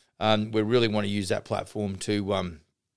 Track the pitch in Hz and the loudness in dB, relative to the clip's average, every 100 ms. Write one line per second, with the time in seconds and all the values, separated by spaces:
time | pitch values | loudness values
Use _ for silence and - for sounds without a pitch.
0 | _ - 107 107 107 113 107 123 117 104 | _ -2 2 2 2 0 2 4 4 2
1 | 101 101 95 104 - 101 92 107 104 92 | 0 0 0 -2 -2 -6 -4 -4 -4 -4
2 | - 104 98 98 92 80 _ _ _ | -2 0 0 -2 -2 -8 _ _ _